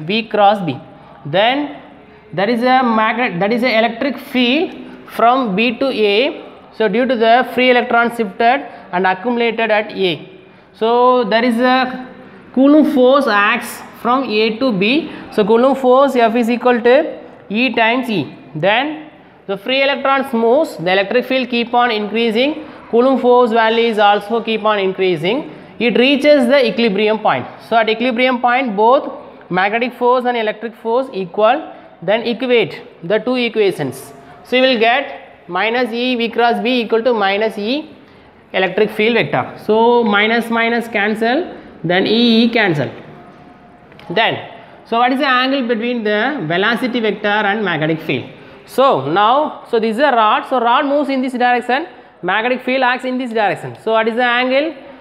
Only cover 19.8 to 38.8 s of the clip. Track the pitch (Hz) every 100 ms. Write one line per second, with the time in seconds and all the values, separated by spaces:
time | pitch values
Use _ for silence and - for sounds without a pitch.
19.8 | 277 262 262 269 254 226 226 262 320 -
20.8 | 165 190 196 240 247 262 247 233 233 247
21.8 | 240 214 208 220 233 214 269 311 - -
22.8 | - 226 254 262 247 247 247 226 226 226
23.8 | 233 214 208 208 208 233 220 220 214 208
24.8 | 190 185 190 170 165 262 - - - -
25.8 | 233 208 247 285 294 294 240 285 233 185
26.8 | 233 196 214 220 208 139 110 - - 226
27.8 | 220 226 247 233 254 247 247 247 269 196
28.8 | 220 269 - - - - - 180 202 226
29.8 | 240 - 247 254 247 240 214 214 233 226
30.8 | 226 233 269 190 185 - 214 277 - -
31.8 | - - 170 220 220 240 254 240 175 -
32.8 | - - 170 214 220 254 233 220 196 -
33.8 | 135 - - - - - - 247 262 247
34.8 | 226 254 269 - - - - 175 214 240
35.8 | 247 233 247 247 233 214 233 220 208 254
36.8 | 214 226 240 226 196 202 220 214 208 285
37.8 | 311 - - - - - _ 190 185 180